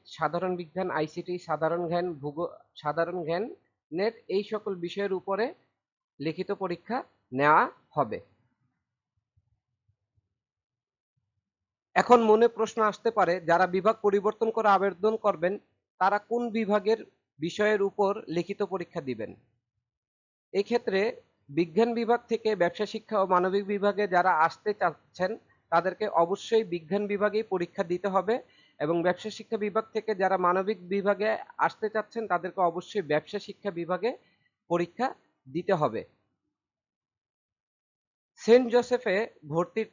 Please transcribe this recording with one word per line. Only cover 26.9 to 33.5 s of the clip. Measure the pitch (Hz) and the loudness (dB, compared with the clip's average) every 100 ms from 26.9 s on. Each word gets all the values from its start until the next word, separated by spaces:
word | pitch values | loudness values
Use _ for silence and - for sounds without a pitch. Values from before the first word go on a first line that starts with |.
| 202 202 | -4 -2
বিভাগেই | 202 208 208 220 | 0 0 0 -2
পরীক্ষা | 185 175 - | -4 -4 -6
দিতে | 170 175 202 | -4 -4 0
হবে | 190 185 254 - _ _ _ | 0 0 -4 -6 _ _ _
এবং | 151 170 | -2 0
ব্যবসা | 175 180 214 - | 0 -2 -8 -12
শিক্ষা | - 220 | -8 -4
বিভাগ | 208 208 214 | -2 -2 -4
থেকে | 220 220 | -6 -4
যারা | 190 185 190 | -2 0 2
মানবিক | 175 185 190 190 175 | 2 2 0 -4 -4
বিভাগে | 196 196 190 214 220 - - | -2 0 0 -2 -2 -8 -2
আসতে | 165 - 214 | -2 -2 -4
চাচ্ছেন | 214 208 226 214 | -4 -6 -10 -4
তাদেরকে | 175 175 190 | -4 -2 0
অবশ্যই | 175 165 - 214 147 | 0 0 -6 -6 0
ব্যবসা | 151 - 208 | -2 -2 -10
শিক্ষা | - | -12